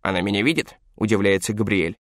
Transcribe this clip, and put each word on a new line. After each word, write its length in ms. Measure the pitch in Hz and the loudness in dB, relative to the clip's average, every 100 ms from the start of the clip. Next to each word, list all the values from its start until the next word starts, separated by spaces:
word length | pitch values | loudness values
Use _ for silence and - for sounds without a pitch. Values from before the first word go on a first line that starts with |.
«Она 180 | - 92 | -2 -2
меня 220 | 98 101 | 0 0
видит?» — 360 | 123 170 - - _ - | 0 -2 -6 -14 _ -4
удивляется 580 | 107 104 101 95 - | 0 2 2 2 0
Габриэль. 420 | 107 101 98 82 - | -4 0 0 -2 -6